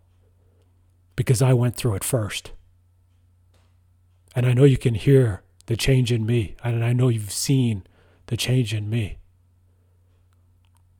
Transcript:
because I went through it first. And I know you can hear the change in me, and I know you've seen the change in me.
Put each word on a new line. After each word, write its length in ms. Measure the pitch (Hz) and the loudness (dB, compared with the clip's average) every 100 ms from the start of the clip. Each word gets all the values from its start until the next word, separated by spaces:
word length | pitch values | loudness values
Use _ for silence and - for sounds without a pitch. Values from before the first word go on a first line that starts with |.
| _ _ _ _ _ _ _ _ _ _ _ - | _ _ _ _ _ _ _ _ _ _ _ -4
because 240 | - 120 | 0 2
I 120 | 127 | 4
went 240 | 127 120 - | 2 2 -2
through 180 | 123 | -4
it 100 | 98 | -4
first. 480 | - 127 104 - - - _ _ _ _ _ _ _ _ _ _ _ _ _ _ _ _ _ | -2 -4 -4 -8 -14 -18 _ _ _ _ _ _ _ _ _ _ _ _ _ _ _ _ _
And 120 | 123 123 | -2 0
I 60 | |
know 120 | 123 | 4
you 120 | 143 127 | 4 4
can 180 | 127 | 0
hear 480 | 113 - 135 123 95 _ _ - | 0 4 4 4 -2 _ _ -6
the 100 | 113 | -2
change 360 | - 131 113 | 0 2 2
in 140 | 117 110 | 0 0
me, 300 | 120 95 - | -2 -2 -6
and 220 | 120 117 | -6 -2
I 80 | 117 | 0
know 160 | 123 127 | 0 0
you've 240 | 113 101 | 0 -4
seen 520 | - - 135 120 104 - _ _ _ - | -6 -2 0 0 -2 -8 _ _ _ -10
the 100 | 113 | -6
change 380 | - 127 113 | -2 -2 -2
in 160 | 107 104 | -4 -4
me. 280 | 117 98 - - _ _ _ _ _ _ _ _ _ _ _ _ _ _ _ _ _ | -4 -6 -10 -20 _ _ _ _ _ _ _ _ _ _ _ _ _ _ _ _ _